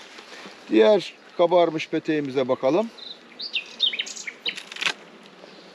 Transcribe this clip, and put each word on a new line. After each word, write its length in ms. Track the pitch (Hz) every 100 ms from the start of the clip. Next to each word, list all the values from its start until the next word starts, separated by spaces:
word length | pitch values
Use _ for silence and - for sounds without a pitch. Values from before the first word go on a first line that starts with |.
| - - - - - - -
Diğer 420 | 214 214 202 - - - -
kabarmış 520 | 170 175 165 156 -
peteğimize 600 | 160 - 156 143 131 127
bakalım. 420 | 127 131 170 226 - - - - - - - - - - - - - - - - - - - - - - - - - - - -